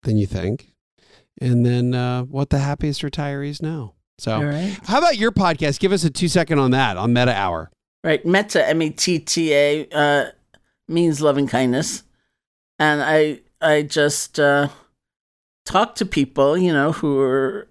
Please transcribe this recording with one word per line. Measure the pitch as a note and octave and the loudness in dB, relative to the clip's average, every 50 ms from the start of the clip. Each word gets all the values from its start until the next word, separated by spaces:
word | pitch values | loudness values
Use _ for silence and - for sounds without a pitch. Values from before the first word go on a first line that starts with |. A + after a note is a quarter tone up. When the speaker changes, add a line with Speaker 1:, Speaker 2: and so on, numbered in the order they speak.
| _ | _
Speaker 1:
than | C3+ A2 | 0 0
you | G#2+ G2+ | 0 0
think. | F#2 - F#2 E2+ F#2+ A2 - - _ _ _ _ _ _ _ _ _ _ _ _ _ _ - | -2 -4 -4 -4 -4 -6 -6 -10 _ _ _ _ _ _ _ _ _ _ _ _ _ _ -6
And | - B2 B2 A#2+ A#2+ | -2 0 2 2 2
then, | B2 A#2+ B2 B2 B2 B2+ | 2 2 0 0 -2 -2
uh, | B2+ B2 B2 B2 B2 B2 | -2 -2 -2 -4 -4 -6
What | C3 C#3 C3+ C#3+ - | -6 -6 -6 -4 -2
the | - C#3 | -2 -2
Happiest | C#3 C#3+ C#3+ - - D3+ C#3 - - | 0 -2 -4 -4 -4 -6 -4 -4 -8
Retirees | C#3+ - - D3 C#3+ C#3 C#3 C#3+ C#3+ D3 - | -8 -6 -6 -6 -6 -6 -8 -8 -8 -8 -8
Know. | - D#3 E3 D#3 A#2+ G2+ _ _ _ _ _ | -8 -8 -8 -8 -10 -14 _ _ _ _ _
So, | _ - A2 A2 | _ -6 -4 -2
Speaker 2:
All | A2 D3 | -2 -2
right. | D3 C#3+ D3+ F3 G3+ G3 - - | -2 -4 -4 -4 -6 -8 -8 -6
Speaker 1:
how | - G3+ | -2 0
about | C#4 E4+ F4 D4 | 2 2 2 2
your | G#3 G#3+ A#3 | 2 0 0
podcast? | - - G3 F3 D#3+ C#3 D#3+ D3 C#3 - | 2 2 2 2 0 0 -2 -2 -2 0
Give | - F#3 G3 | 0 0 0
us | F#3 D#3+ | 2 0
a | E3 | -2
two-second | C3 - F3+ E3+ - F3+ E3 - D#3+ C#3+ | -2 0 -2 0 2 2 2 2 2 2
on | C3+ B2+ | 4 4
that, | B2+ C3+ C3+ A2+ G2 | 4 2 2 0 0
on | F2+ G2+ A#2 A#2+ | -2 0 0 2
Metta | B2 B2 B2+ A#2 | 2 2 2 2
Hour. | G2 G2 F#2 E2+ D#2+ D#2+ - _ _ _ _ _ _ - | 0 -2 -2 -2 -4 -8 -10 _ _ _ _ _ _ -2
Speaker 2:
Right. | E3 D#3 C3+ - | -2 -2 0 0
Metta, | E3 F3+ G3 G#3 G#3 - F3 C#3 | 2 2 2 0 0 0 0 2
M | - D#3 E3 | 2 2 0
E | D#3+ D#3 | 0 -2
T | D3+ - - F#3 F3+ D#3 | -2 -4 -2 0 0 -2
T | D3 - - F3 E3 D#3 D3 | -2 -4 -2 -2 0 2 4
A, | C#3+ D3 D3 D3 D#3 D3 - - | 4 4 2 2 -2 -4 -4 -2
uh, | D3 D3 D3 C#3+ C#3+ B2+ - - _ _ _ _ _ _ _ _ _ _ - | 0 2 4 2 2 0 -2 -8 _ _ _ _ _ _ _ _ _ _ -4
means | D#3 E3+ E3+ E3 D#3 C#3 | 0 2 2 2 2 2
loving | D#3 D3 C#3 C#3 C#3+ | 2 2 2 2 0
kindness. | B2 - B2 C3 B2 B2 C3+ D#3+ - - - _ _ _ _ _ _ _ _ _ _ _ _ _ _ _ _ | 0 0 0 0 0 0 -2 -4 -6 -8 -12 _ _ _ _ _ _ _ _ _ _ _ _ _ _ _ _
And | D3+ D3+ D3+ D3 | 0 0 0 0
I, | C3 D3 D#3 D#3 D3+ D#3 D3 - _ _ _ _ | 0 2 2 2 2 2 -2 -8 _ _ _ _
I | D#3+ D#3+ D3+ D3+ D3+ | 0 2 2 2 0
just, | D3 - D#3+ D3 D3 D3 - - - _ - | -2 0 0 0 2 0 -2 -6 -6 _ 0
uh, | D3 C#3+ C#3+ C#3+ C#3+ C#3 - - _ _ _ _ _ _ _ _ _ _ _ _ _ _ _ _ _ | 2 4 4 2 0 -2 -4 -12 _ _ _ _ _ _ _ _ _ _ _ _ _ _ _ _ _
talk | - - F#3+ G#3+ A3+ - | -2 0 0 0 0 -2
to | - G#3 | -6 -6
people, | F#3 - D#3 C#3 - _ C#3+ C3+ C#3 D#3 | -2 0 -2 -2 -2 _ 2 2 2 4
you | F3+ F#3 F3+ E3 | 2 2 2 2
know, | C#3+ C#3 D#3 D#3 | 2 0 0 -2
who | - - D3+ C#3+ C3+ | -2 -2 -2 0 2
are | C3+ C3 C3 C3+ C3+ C3+ - - - _ | 2 2 2 0 0 -2 -4 -8 -14 _